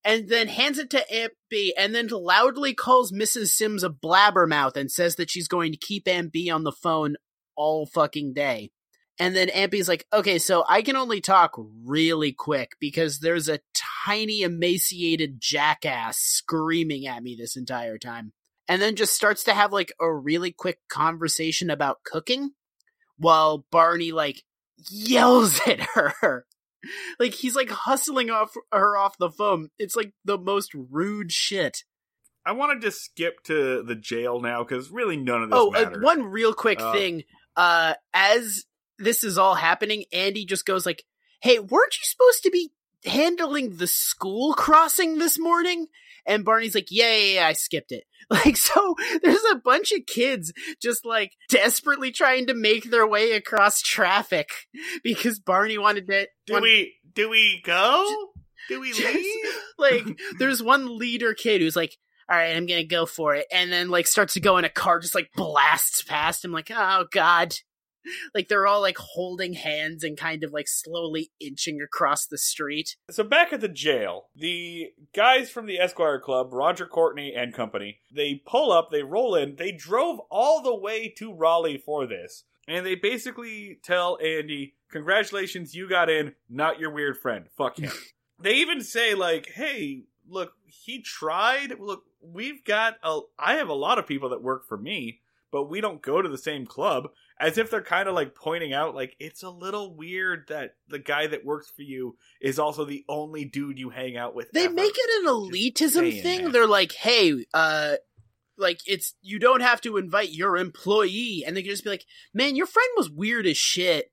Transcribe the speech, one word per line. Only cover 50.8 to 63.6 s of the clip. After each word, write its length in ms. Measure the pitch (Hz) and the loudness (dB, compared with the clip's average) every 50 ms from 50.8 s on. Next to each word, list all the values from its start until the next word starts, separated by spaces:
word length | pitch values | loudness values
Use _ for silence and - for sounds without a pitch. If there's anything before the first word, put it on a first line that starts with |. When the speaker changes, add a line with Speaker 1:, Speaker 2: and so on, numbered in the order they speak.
Speaker 1:
just, 240 | - 233 233 - - | -4 -4 -4 -4 -4
like, 280 | 233 226 220 202 196 _ _ _ - | -2 -2 -2 -2 -4 _ _ _ 2
desperately 600 | - 220 196 226 226 - - 294 285 277 262 262 | 4 4 6 4 2 2 0 0 -2 0 -2 -4
trying 360 | 240 - 349 269 254 262 254 240 | -2 2 2 4 4 2 0 0
to 60 | 262 | -2
make 320 | 233 220 214 220 233 220 233 | 0 2 2 2 2 0 2
their 160 | 233 233 220 | 4 4 4
way 280 | 220 208 208 220 233 220 | 4 4 2 2 2 2
across 480 | 214 - - - 214 196 208 208 - | 0 -2 0 2 4 4 6 4 2
traffic 680 | - - - 214 214 180 190 202 214 - 190 160 147 - - - - _ - 277 320 349 349 330 - | 0 0 0 2 2 4 4 2 2 2 0 -2 -2 -4 -8 -14 -16 _ -18 -14 -12 -12 -10 -6 -2
because 360 | 233 226 - - 240 220 202 | -2 -2 0 0 -2 -2 -2
Barney 380 | 190 - 185 190 202 220 220 208 | 0 2 2 2 2 2 2 2
wanted 300 | 202 208 208 202 185 185 | 2 2 2 2 0 0
to 200 | 196 196 196 - _ _ _ - | 0 0 0 -2 _ _ _ -2
Speaker 2:
Do 60 | 214 | 0
Speaker 1:
want- 100 | 202 226 | 4 6
Speaker 2:
we, 320 | 226 220 214 185 - - _ _ 147 _ | 6 6 6 4 0 -6 _ _ _ _
do 160 | 214 214 220 | -2 -2 2
we 320 | 226 220 220 208 190 175 - | 4 4 4 4 2 0 -2
go? 400 | 180 170 180 190 233 277 339 381 415 | 0 2 4 4 4 4 4 2 0
Speaker 1:
Ju- 220 | 427 427 415 381 415 - - _ _ - - - | -2 -6 -8 -12 -16 -20 -20 _ _ -18 -12 -10
Speaker 2:
Do 100 | 254 262 | -10 -8
we 120 | 262 262 233 | -8 -6 -4
Speaker 1:
just, 200 | 214 - - 262 | -2 -2 0 0
Speaker 2:
leave? 320 | 349 349 392 427 440 440 - - 440 - - - - | -2 -2 -4 -4 -4 -6 -8 -8 -10 -12 -14 -2 2
Speaker 1:
like, 420 | 302 277 254 240 226 - - - 381 403 | 4 4 4 4 0 -4 -10 -10 -12 -12
Speaker 2:
<laughs> 120 | - - | -4 -2
Speaker 1:
there's 240 | 262 269 269 233 233 | 0 0 0 0 2
one 340 | 226 269 277 269 247 240 220 | 2 2 2 2 -2 -8 -6
leader 360 | 240 240 233 240 240 226 220 | -6 -4 -4 -2 -2 -2 -2
kid 260 | - - 233 214 190 | -2 0 0 2 2
who's 140 | 165 160 160 | 2 0 0
like, 220 | 175 165 156 - - _ _ _ _ _ - | 0 -2 -4 -6 -12 _ _ _ _ _ 0
"All 60 | 180 170 | 0 0
right, 180 | 165 165 165 | 2 0 -2
I'm 100 | 165 175 | -2 -2
gonna 200 | 175 175 170 165 | -2 -2 -2 -2
go 200 | 156 175 170 165 | 0 0 0 0
for 300 | 160 - - 160 151 147 | -2 -4 -2 0 0 0
it." 100 | 143 151 - | 0 -2 -2
And 200 | 180 180 | 0 0